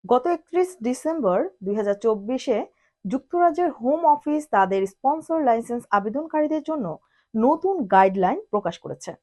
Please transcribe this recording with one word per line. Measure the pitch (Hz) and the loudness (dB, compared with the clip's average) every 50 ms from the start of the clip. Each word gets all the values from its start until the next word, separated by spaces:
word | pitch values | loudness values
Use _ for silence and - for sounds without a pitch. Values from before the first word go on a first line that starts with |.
| - | 2
গত | 185 247 247 247 | 2 2 2 2
একত্রিশ | 349 349 330 _ _ - 359 370 359 370 _ 220 | 0 -2 -2 _ _ -2 -2 -2 -2 -4 _ -4
ডিসেম্বর | 247 254 - - 311 330 330 247 190 180 202 294 381 _ _ | -4 -4 -2 -2 -4 -2 0 0 2 2 2 0 -2 _ _
দুই | 190 190 202 | -6 -4 -4
হাজার | 220 208 202 202 202 - | -2 0 -2 -2 0 0
চব্বিশে | 226 214 202 196 214 262 254 - 285 226 208 339 - _ _ _ _ _ _ _ | -2 -2 -2 -4 -6 -6 -4 -2 -2 -2 -2 -2 -6 _ _ _ _ _ _ _
যুক্তরাজ্যের | 190 220 269 _ _ - 349 349 339 302 339 359 320 | -4 -4 -4 _ _ 0 2 2 2 2 2 -2 -2
হোম | 247 - 226 254 294 330 339 | -2 -2 -2 -2 0 2 4
অফিস | 311 294 294 - 302 302 302 294 _ | 2 2 2 0 -2 -2 -2 -2 _
তাদের | - 202 190 185 190 196 190 | 2 2 2 2 2 -2 -2
স্পন্সর | 190 - _ - 269 302 320 311 - 330 330 | -4 -6 _ -2 -2 -2 -2 -4 -4 -2 0
লাইসেন্স | 294 247 226 226 233 - 240 240 240 _ | 2 2 2 2 0 -6 -8 -8 -4 _
আবেদনকারীদের | - 202 196 220 214 285 320 320 - 302 302 302 311 311 294 | 0 0 0 -2 -6 -6 -8 -4 -2 -2 0 0 0 -4 -4
জন্য | - 311 302 220 170 156 - _ _ _ _ _ _ - | -4 -6 -4 -4 -6 -8 -10 _ _ _ _ _ _ -2
নতুন | 220 226 262 - - - 381 392 359 247 | 2 2 2 2 2 0 -2 -2 -2 0
গাইডলাইন | 180 202 190 190 196 190 196 185 185 269 392 - _ | 4 4 6 6 4 4 2 0 0 0 -2 -6 _
প্রকাশ | - 208 202 170 - - | -4 -2 -2 -2 -6 -6
করেছে। | - 147 139 139 - - 165 _ | -12 -14 -14 -12 -12 -16 -16 _